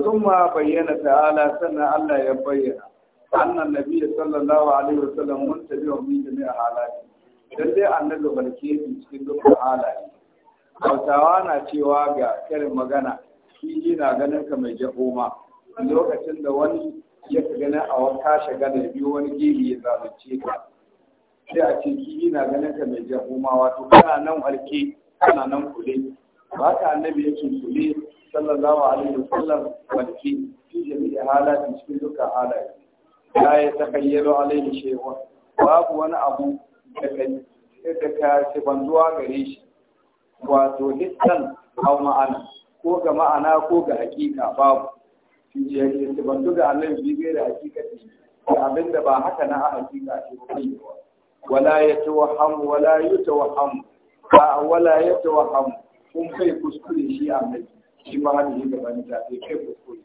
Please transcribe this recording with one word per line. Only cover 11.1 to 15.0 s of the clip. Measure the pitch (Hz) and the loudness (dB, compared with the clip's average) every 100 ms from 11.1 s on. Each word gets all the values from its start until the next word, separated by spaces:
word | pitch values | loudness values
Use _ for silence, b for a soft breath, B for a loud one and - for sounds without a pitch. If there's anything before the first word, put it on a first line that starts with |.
| 143 156 185 175 | 4 6 4 2
na | 143 - | -4 -4
cewa | 151 143 143 143 143 | -2 2 2 2 0
ga | 120 - - | -2 -4 -6
karin | 151 143 131 | -6 -4 -4
magana, | 127 139 127 113 - _ _ _ | -2 -2 -2 -8 -14 _ _ _
"Shi | 320 311 170 156 | -10 -4 -2 0
na | 139 135 | 0 0
ganin | 143 151 147 | 0 -2 -4
ka | 131 | -6
mai | 120 113 | -6 -6
jabo | 127 127 | -6 -4